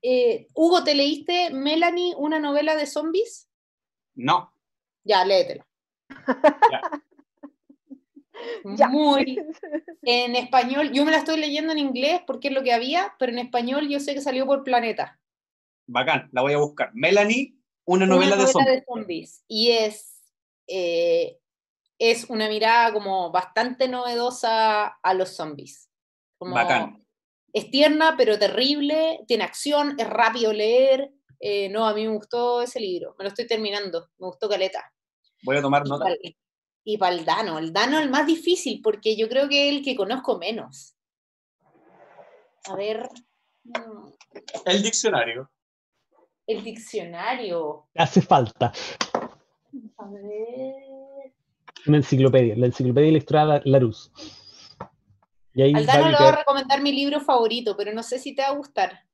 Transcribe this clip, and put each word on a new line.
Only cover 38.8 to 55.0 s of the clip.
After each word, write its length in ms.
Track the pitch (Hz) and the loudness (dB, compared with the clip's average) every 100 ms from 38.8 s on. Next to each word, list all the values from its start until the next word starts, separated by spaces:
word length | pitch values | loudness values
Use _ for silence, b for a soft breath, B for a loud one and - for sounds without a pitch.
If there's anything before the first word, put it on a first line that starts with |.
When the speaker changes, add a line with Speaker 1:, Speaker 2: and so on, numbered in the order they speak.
Speaker 1:
porque 340 | 220 214 220 214 | -4 -2 -2 -2
yo 100 | 220 | -2
creo 180 | 254 285 | 0 0
que 220 | 285 285 | 0 0
es 40 | |
el 80 | 285 | -2
que 140 | 277 240 | -4 -4
conozco 400 | 190 254 - 202 | -4 -4 -4 -4
menos. 580 | 170 220 131 - - _ _ _ _ _ _ _ _ _ _ _ - - - _ _ _ - | -4 -8 -10 -18 -20 _ _ _ _ _ _ _ _ _ _ _ -20 -20 -20 _ _ _ -14
A 80 | 190 | -8
ver. 320 | 202 220 254 - _ _ _ _ | -6 -6 -8 -16 _ _ _ _
Mm. 460 | 240 233 226 214 208 _ _ - - - - | -12 -12 -12 -20 -20 _ _ -20 -16 -10 -2
Speaker 2:
El 160 | 196 | 0
diccionario. 680 | 214 214 226 160 117 117 135 _ _ _ _ _ _ _ _ _ - | 0 -2 0 0 -2 -6 -14 _ _ _ _ _ _ _ _ _ -8
Speaker 1:
El 160 | 214 | -8
diccionario. 1300 | 220 - - 220 170 170 202 254 220 170 160 147 _ | -8 -16 -12 -12 -10 -10 -6 -6 -6 -6 -6 -10 _
Speaker 4:
Hace 260 | - 160 - | -2 2 4
falta. 500 | - 156 117 - 120 B B B - - - - _ _ _ 277 220 _ | 4 4 2 -2 -4 B B B -6 -6 -8 -16 _ _ _ -20 -20 _
Speaker 1:
A 100 | 202 | -18
ver. 1200 | 202 202 208 226 254 262 269 269 269 269 277 269 _ _ _ - - - | -16 -14 -10 -10 -10 -12 -14 -18 -20 -20 -20 -20 _ _ _ -20 -12 2
Speaker 4:
Una 100 | 151 | 2
enciclopedia, 580 | 135 135 135 127 120 | 4 4 4 6 4
la 120 | 110 123 | 2 0
enciclopedia 420 | 123 127 123 151 | 0 0 4 6
ilustrada 540 | 156 - 151 151 147 | 4 2 2 4 2
Larousse. 460 | 143 135 123 104 - - B B B B B B - _ | 4 4 4 -2 -16 -20 B B B B B B -20 _